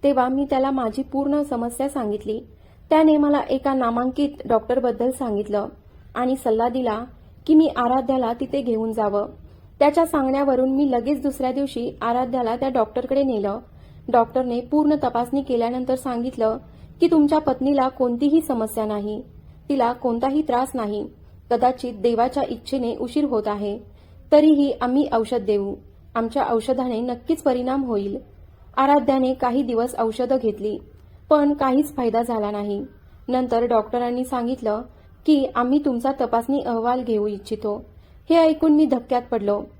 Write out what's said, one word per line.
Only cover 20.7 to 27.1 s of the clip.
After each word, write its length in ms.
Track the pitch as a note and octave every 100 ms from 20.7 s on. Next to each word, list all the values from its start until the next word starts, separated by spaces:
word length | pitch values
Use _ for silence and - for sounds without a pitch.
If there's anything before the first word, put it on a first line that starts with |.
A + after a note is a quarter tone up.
नाही. 360 | C4 G#3 G#3 - - - - -
कदाचित 420 | A#3+ B3+ B3+ B3
देवाच्या 500 | G#3+ A3+ A#3 B3 C4+ C4+
इच्छेने 460 | A#3 - C4+ A#3+ -
उशीर 280 | B3 C4+
होत 200 | D4 A3 G#3+
आहे, 340 | G#3 G#3 G#3+ - - - - -
तरीही 400 | D4 D4+ D4 C#4+ -
आम्ही 260 | B3 C4 D4
औषध 280 | A3+ A3+ A#3+
देऊ. 340 | G3 G#3 G3 G3 - - - A#3
आमच्या 300 | A3+ C#4 -
औषधाने 520 | A#3 A3+ B3+ B3 A3+
नक्कीच 400 | B3